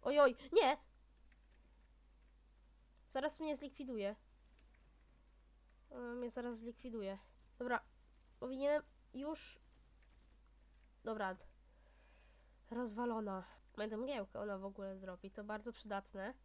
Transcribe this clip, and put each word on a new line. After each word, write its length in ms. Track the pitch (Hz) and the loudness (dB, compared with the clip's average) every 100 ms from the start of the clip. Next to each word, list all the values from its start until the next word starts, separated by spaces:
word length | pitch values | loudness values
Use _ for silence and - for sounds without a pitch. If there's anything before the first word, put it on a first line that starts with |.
Ojoj, 340 | - 285 240 240 - | 4 10 10 8 6
nie! 240 | 381 294 302 - - - - - - - - - - - - - - - - - - - - - - - | 8 8 6 -2 -20 -20 -20 -20 -20 -20 -20 -20 -20 -20 -20 -20 -20 -20 -20 -20 -20 -20 -20 -20 -20 -4
Zaraz 320 | 269 294 - | 0 0 0
mnie 160 | 311 294 | -2 -2
zlikwiduje. 600 | 285 - 269 233 196 214 - - - - - - - - - - - - - - - - - | -4 -10 -6 -2 -4 -4 -14 -20 -20 -20 -20 -20 -20 -20 -20 -20 -20 -20 -20 -20 -20 -20 -16
On 260 | 254 240 240 | -10 -8 -4
mnie 140 | 240 | -6
zaraz 280 | 240 240 226 | -4 -6 -6
zlikwiduje. 600 | 226 233 254 226 196 196 - - - - | -10 -10 -8 -6 -4 -6 -12 -20 -20 -8
Dobra, 240 | 247 240 - - - - - - | 0 0 0 -20 -20 -20 -20 -10
powinienem 420 | 254 262 277 294 302 - - | -6 0 4 4 2 -20 -16
już. 460 | 254 285 320 - - - - - - - - - - - - - - - - | -8 -6 -6 -10 -20 -20 -20 -20 -20 -20 -20 -20 -20 -20 -20 -20 -20 -20 -12
Dobra. 320 | 220 220 190 185 - - - - - - - - - - - - - | -6 -2 -2 -4 -12 -20 -20 -20 -20 -20 -20 -20 -20 -20 -20 -20 -8
Rozwalona. 720 | 226 247 208 240 226 208 190 185 - - - | -4 -4 -2 -2 -2 -2 -4 -8 -18 -18 -8
Będę 200 | 214 214 | -6 -4
mgiełkę 440 | 254 277 202 - | -4 -4 -4 -6
ona 180 | 208 196 | -4 -4
w 60 | |
ogóle 320 | 196 196 196 190 | -6 -8 -10 -10
dropi, 340 | 190 180 196 | -12 -12 -12
to 140 | 202 | -12
bardzo 280 | 208 214 214 | -8 -6 -8
przydatne. 640 | 233 214 196 196 196 196 254 | -10 -6 -6 -6 -8 -8 -10